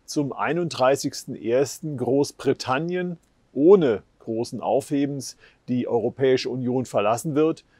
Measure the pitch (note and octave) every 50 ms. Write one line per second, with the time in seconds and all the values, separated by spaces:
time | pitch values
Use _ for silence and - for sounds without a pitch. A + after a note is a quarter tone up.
0 | _ - - D#3 C#3+ C3 - F#2 G2+ B2 D#3 F3 F3+ D#3+ - - B2+ C3 C#3 C#3
1 | - C#3 - - - - A#2 - - A2 A#2+ C3 C#3+ B2+ - - - D#3 D3 A#2
2 | A#2+ A#2+ C3+ C#3+ C#3+ - - - - C#3 B2+ - - B2+ C3 C#3+ D#3+ F3 F3+ F3+
3 | F3+ F3+ E3+ - _ _ _ _ _ _ - C3 D3 F3 G#3 F#3+ D#3 B2 G#2 F#2
4 | - _ _ _ - A#2+ A2+ A2 A#2+ - C3 G#2+ E2 F#2 A2+ C#3 - - D3 C#3
5 | C#3+ C#3 C#3+ C3+ A#2+ - - _ - - _ _ _ - B2 B2 - - A#2 A#2
6 | G#2 A#2+ - - C#3 C3 C3 C3+ - B2 A#2+ C3 B2 B2 B2 C3 B2 - - A2+
7 | G2+ G#2 A#2 A#2 - E3 C3+ D3 D#3 D#3+ D#3 - - _ _